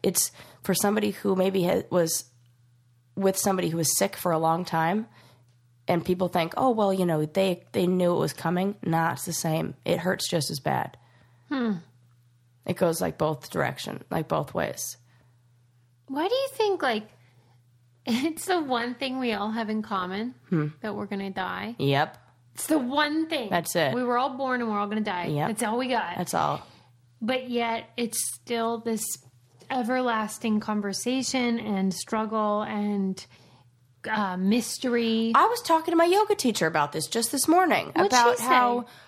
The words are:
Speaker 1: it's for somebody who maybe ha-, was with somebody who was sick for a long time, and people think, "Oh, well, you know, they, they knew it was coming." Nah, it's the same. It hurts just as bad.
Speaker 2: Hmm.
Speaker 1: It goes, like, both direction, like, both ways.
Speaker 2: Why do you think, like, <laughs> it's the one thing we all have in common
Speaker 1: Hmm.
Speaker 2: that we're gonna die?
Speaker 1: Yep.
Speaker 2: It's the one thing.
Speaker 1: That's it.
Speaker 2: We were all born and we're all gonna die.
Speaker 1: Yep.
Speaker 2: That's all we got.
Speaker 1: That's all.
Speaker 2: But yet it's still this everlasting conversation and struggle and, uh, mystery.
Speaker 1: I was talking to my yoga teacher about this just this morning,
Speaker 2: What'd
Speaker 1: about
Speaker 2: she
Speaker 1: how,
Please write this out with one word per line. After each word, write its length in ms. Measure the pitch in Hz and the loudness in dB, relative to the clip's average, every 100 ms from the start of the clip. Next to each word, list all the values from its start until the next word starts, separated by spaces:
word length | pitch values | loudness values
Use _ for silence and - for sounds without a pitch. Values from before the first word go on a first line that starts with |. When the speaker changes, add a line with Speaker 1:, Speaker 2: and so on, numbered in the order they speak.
Speaker 1:
it's 280 | 190 180 - - - - | -2 0 -2 -6 -20 -8
for 120 | - 180 | -2 2
somebody 360 | 202 214 208 | 2 2 -2
who 240 | - 202 185 | -2 0 2
maybe 260 | 190 190 | 2 2
ha-, 200 | 175 180 - | 2 0 0
was 360 | 180 165 - - _ _ _ _ _ _ _ _ - | 2 2 0 -6 _ _ _ _ _ _ _ _ 0
with 220 | 190 190 | 0 2
somebody 320 | 202 190 170 | 0 2 0
who 80 | 165 | 0
was 200 | 160 - | 0 2
sick 200 | 196 - | 0 0
for 140 | 180 | 0
a 40 | 160 | 2
long 280 | 160 165 175 | 2 2 0
time, 420 | 165 165 208 226 - - _ _ _ _ _ - | 0 2 0 -4 -12 -20 _ _ _ _ _ -2
and 160 | 175 | 0
people 240 | 185 180 180 | 0 0 0
think, 260 | 180 165 - | 0 0 0
"Oh, 120 | 262 | 2
well, 220 | 220 196 | 4 2
you 120 | 190 175 | 2 2
know, 200 | 156 156 | 2 0
they, 380 | 196 190 175 - | 2 2 0 -4
they 160 | - 180 | 0 2
knew 260 | 185 175 | 4 4
it 60 | 170 | 2
was 140 | 156 | 0
coming." 420 | - 165 180 196 202 | -2 -2 0 -2 -4
Nah, 300 | - 165 165 | 0 2 0
it's 100 | - 180 | -2 -6
the 60 | |
same. 420 | 160 165 160 156 - 165 | -4 -2 -2 -4 -6 -2
It 140 | 175 | 0
hurts 300 | 180 - - | 0 -2 -2
just 220 | 170 - | -2 -2
as 80 | 151 | -4
bad. 380 | 151 131 - - _ _ _ _ - | -2 -2 -4 -10 _ _ _ _ -6
Speaker 2:
Hmm. 280 | 277 226 175 - _ _ _ _ _ _ _ - | -2 -2 -4 -8 _ _ _ _ _ _ _ -6
Speaker 1:
It 100 | 180 | 0
goes, 240 | 175 165 | 0 2
like, 180 | 180 - | -2 0
both 320 | 160 143 - | -2 -2 -4
direction, 540 | 165 131 135 - - - | -2 -2 -4 -8 -10 -6
like, 160 | 165 156 | -4 -2
both 260 | 156 147 | -2 -2
ways. 440 | 175 - - - - _ _ _ _ _ _ _ _ _ _ - | -4 -4 -4 -10 -12 _ _ _ _ _ _ _ _ _ _ -8
Speaker 2:
Why 200 | 269 370 | -2 0
do 80 | 508 | 0
you 140 | 539 - | 0 0
think, 280 | 415 370 | 0 2
like, 240 | 269 214 - _ _ _ _ _ | 0 -2 -6 _ _ _ _ _
<laughs> 480 | _ _ _ _ - | _ _ _ _ -2
it's 400 | 233 320 320 - | 0 0 -2 -2
the 140 | 349 | 0
one 340 | 277 240 240 247 | 0 -2 -2 -4
thing 220 | 269 262 | -4 -2
we 140 | 240 | -2
all 200 | 202 214 | -2 -2
have 180 | 226 220 | -2 -2
in 120 | 214 | -4
common 540 | 208 196 180 196 247 - - | -2 -4 -4 -4 -6 -8 -2
Speaker 1:
Hmm. 180 | 165 151 - | 0 0 -4
Speaker 2:
that 120 | 214 | -8
we're 120 | 208 202 | -8 -6
gonna 240 | 196 196 | -6 -6
die? 440 | 190 185 185 214 240 | -6 -6 -6 -8 -2
Speaker 1:
Yep. 380 | 139 139 156 - _ _ _ | 2 2 0 -4 _ _ _
Speaker 2:
It's 140 | - - | -8 0
the 100 | 311 | 0
one 500 | 240 294 294 311 320 | 0 0 0 0 -2
thing. 220 | 302 208 | -2 -2
Speaker 1:
That's 260 | 180 - 175 | -2 0 0
it. 160 | 143 240 | 2 0
Speaker 2:
We 80 | |
were 140 | 247 247 | 0 0
all 140 | 269 254 | 0 -2
born 240 | 262 247 | -2 -2
and 80 | 226 | -2
we're 80 | 208 | -2
all 80 | 202 | -2
gonna 120 | 214 | -2
die. 260 | 208 180 165 | -2 -4 -2
Speaker 1:
Yep. 200 | 147 156 | 0 0
Speaker 2:
That's 160 | 208 | 0
all 140 | 214 240 | -2 -2
we 100 | 254 | 0
got. 300 | 233 170 175 | -2 -2 -4
Speaker 1:
That's 160 | 175 | -2
all. 280 | 165 147 147 - - _ _ _ - | 0 0 -2 -8 -20 _ _ _ -8
Speaker 2:
But 280 | 226 254 254 | -2 -2 -2
yet 400 | 240 233 226 - - | -2 0 -4 -6 -6
it's 240 | 226 - - - | -4 -4 -6 -8
still 440 | - 233 226 226 | -4 -2 -2 -2
this 220 | 226 214 - - - _ _ - - | -4 -4 -4 -10 -14 _ _ -16 -4
everlasting 880 | 262 233 254 247 220 214 - 226 214 | -2 0 0 2 0 -2 -4 0 0
conversation 1000 | 214 208 202 190 240 262 240 262 240 233 | 0 -2 -2 -4 -2 -2 0 0 0 0
and 320 | 220 196 190 | -2 0 0
struggle 680 | 175 - 220 220 220 214 208 | -2 -4 -4 -2 0 0 0
and, 640 | 214 208 208 202 190 190 - - - - _ _ _ _ 226 | -2 -4 -2 -2 -2 -6 -12 -20 -20 -20 _ _ _ _ -4
uh, 260 | 214 190 180 | -2 -2 0
mystery. 960 | 190 240 226 - 254 240 226 226 226 | 2 2 0 -4 -2 0 2 2 4
Speaker 1:
I 120 | 247 403 | 4 4
was 160 | 466 | 2
talking 320 | - 320 320 | 2 2 2
to 20 | 330 | 4
my 80 | 349 | 6
yoga 300 | 392 415 403 | 4 2 2
teacher 320 | 247 208 160 | 0 2 2
about 240 | 160 143 | 2 0
this 160 | 160 - | -2 -4
just 240 | 226 226 | -2 -2
this 160 | 269 320 | 0 4
morning, 460 | 349 349 190 76 339 | 4 6 2 2 2
Speaker 2:
What'd 120 | 403 | 4
Speaker 1:
about 260 | 247 240 494 | 6 6 4
Speaker 2:
she 60 | |
Speaker 1:
how, 380 | 240 254 247 240 240 - | 4 4 4 2 -4 -14